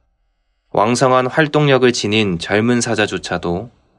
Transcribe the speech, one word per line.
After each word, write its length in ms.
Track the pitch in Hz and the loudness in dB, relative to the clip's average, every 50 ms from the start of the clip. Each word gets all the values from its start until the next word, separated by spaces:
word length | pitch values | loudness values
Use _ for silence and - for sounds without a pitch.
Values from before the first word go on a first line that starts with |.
| _ _ _ _ _ _ _ _ _ _ _ _ _ _ | _ _ _ _ _ _ _ _ _ _ _ _ _ _
왕성한 560 | - 107 101 113 123 120 139 127 127 127 127 | -2 0 0 0 0 0 2 2 2 2 0
활동력을 640 | 127 - 160 160 143 - 151 151 143 135 123 127 123 | 0 0 0 0 0 2 2 2 4 4 4 4 2
지닌 460 | 120 - - 104 104 110 107 98 90 82 | 2 0 -2 0 0 0 0 0 -2 -4
젊은 420 | - - 95 104 110 120 123 120 | -4 -2 0 0 2 2 0 0
사자조차도 880 | 113 120 113 101 104 98 98 90 87 - 95 87 - 87 87 92 113 123 _ _ _ _ _ | 0 -2 0 -2 -2 -2 -2 -8 -6 -6 -6 -4 -4 -4 -4 -4 -6 -12 _ _ _ _ _